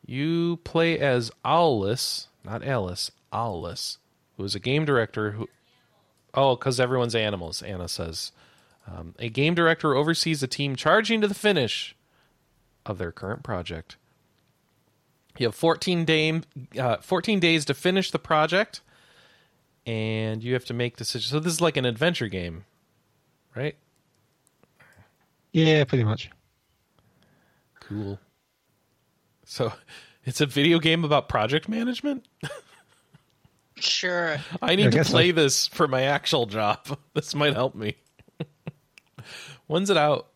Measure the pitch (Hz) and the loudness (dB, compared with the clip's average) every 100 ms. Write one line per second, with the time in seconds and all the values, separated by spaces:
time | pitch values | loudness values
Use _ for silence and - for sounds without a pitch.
0 | - 127 151 170 170 170 - 165 165 165 | -10 -4 -2 0 0 -2 -2 2 2 2
1 | 139 123 117 - - 160 170 117 98 120 | 2 2 -2 -6 2 4 4 4 0 -2
2 | - - - _ - 110 135 127 92 87 | -4 -6 -10 _ -12 -8 -4 -2 -2 -6
3 | - _ _ - 117 87 87 107 - - | -8 _ _ -6 -4 -6 -8 -8 -10 -12
4 | _ _ _ - 98 98 123 143 151 131 | _ _ _ -10 -6 -4 -2 0 2 2
5 | 110 - 107 107 110 _ _ _ _ _ | 0 -2 -4 -4 -12 _ _ _ _ _
6 | _ _ _ - 135 123 139 123 123 127 | _ _ _ 2 4 4 0 0 2 2
7 | 120 113 107 98 82 - - 92 87 - | 0 0 0 -2 -8 -10 -10 -8 -8 -8
8 | 82 80 - _ _ _ _ _ - 87 | -8 -8 -12 _ _ _ _ _ -18 -16
9 | 82 - 117 113 147 175 165 160 151 135 | -16 -10 -6 0 2 4 4 4 2 2
10 | 151 165 165 151 131 - 143 131 151 202 | 2 0 0 -2 -4 -4 -4 0 4 4
11 | 220 226 208 202 208 175 117 - - - | 4 0 0 0 0 2 0 -2 -10 -16
12 | _ _ _ _ _ _ _ _ - 92 | _ _ _ _ _ _ _ _ -10 -8
13 | 87 - 95 113 - 95 82 80 - - | -8 -8 -10 -8 -8 -8 -8 -12 -12 -20
14 | _ _ _ _ _ _ _ _ _ _ | _ _ _ _ _ _ _ _ _ _
15 | _ _ _ - 120 - 165 160 - 175 | _ _ _ -2 -2 2 2 2 0 0
16 | 160 156 156 160 - 139 127 - 127 113 | 2 2 2 0 -4 -18 -12 -2 0 -2
17 | - 185 170 202 170 165 143 135 180 190 | 0 -2 2 2 4 4 0 0 2 0
18 | 180 160 - 156 160 180 226 - _ _ | 0 -6 0 2 4 2 0 -6 _ _
19 | _ _ _ _ _ _ _ _ - 113 | _ _ _ _ _ _ _ _ -8 -4
20 | 110 110 110 110 120 127 - 120 120 - | -2 -2 -4 -6 -4 -4 -4 -4 -4 -4
21 | 113 120 117 147 165 160 165 147 127 113 | -8 -6 -4 -2 -2 0 0 2 -2 0
22 | 160 175 110 92 87 82 - _ _ _ | 0 0 -4 -4 -6 -10 -16 _ _ _
23 | _ _ _ _ _ 120 147 - _ _ | _ _ _ _ _ -8 -8 -10 _ _
24 | _ _ _ _ _ _ _ _ - _ | _ _ _ _ _ _ _ _ -20 _
25 | _ _ _ _ _ 160 160 156 139 135 | _ _ _ _ _ 2 4 4 4 2
26 | 110 110 - - _ _ _ _ _ _ | 2 -2 -6 -18 _ _ _ _ _ _
27 | _ _ _ _ _ _ _ _ - 104 | _ _ _ _ _ _ _ _ -10 -8
28 | 98 98 _ _ _ _ _ _ _ _ | -8 -10 _ _ _ _ _ _ _ _
29 | _ _ _ _ _ - 123 - _ - | _ _ _ _ _ -4 -4 -4 _ -20
30 | - _ - - 147 143 151 165 156 165 | -20 _ -10 -2 0 4 4 4 4 2
31 | 156 147 - 123 110 151 - 226 240 240 | 4 2 2 0 2 0 -2 -4 -4 -4
32 | 294 269 _ _ - 587 _ - _ _ | -4 -6 _ _ -12 -12 _ -20 _ _
33 | _ _ _ _ _ _ _ - - - | _ _ _ _ _ _ _ -6 -2 -2
34 | 185 175 170 147 - 175 156 185 - 151 | -2 -2 -2 -4 -8 -6 0 4 4 4
35 | 156 160 175 165 143 - - - 156 127 | 4 4 4 4 4 2 -2 0 0 2
36 | 135 143 - 156 117 107 104 107 - 143 | 0 0 0 0 0 0 0 0 -4 -12
37 | _ 151 - 143 147 120 131 - 107 - | _ -6 -4 0 2 2 -2 -2 -6 -8
38 | _ _ - _ - _ - _ _ - | _ _ -20 _ -14 _ -16 _ _ -20
39 | _ - - - - - _ 160 196 175 | _ -20 -18 -18 -18 -20 _ -2 2 4
40 | 151 139 - | 4 2 -4